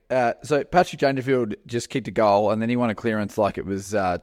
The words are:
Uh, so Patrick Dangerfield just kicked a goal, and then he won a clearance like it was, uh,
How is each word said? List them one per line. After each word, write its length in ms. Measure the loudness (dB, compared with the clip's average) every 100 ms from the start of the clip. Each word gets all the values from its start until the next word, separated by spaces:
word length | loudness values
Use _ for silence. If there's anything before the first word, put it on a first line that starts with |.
| _
Uh, 240 | 0 0 -2
so 200 | -2 -2
Patrick 380 | 2 2 2 0
Dangerfield 540 | 0 0 0 0 0 -6 -6
just 240 | -6 -4
kicked 180 | -6 -4
a 40 |
goal, 400 | 2 4 4 4
and 100 | 0
then 80 | 0
he 80 | 0
won 120 | 0
a 60 | -2
clearance 420 | -2 -2 -4 0
like 200 | 0 0
it 80 | -6
was, 280 | -6 -4
uh, 240 | -2 -2 -2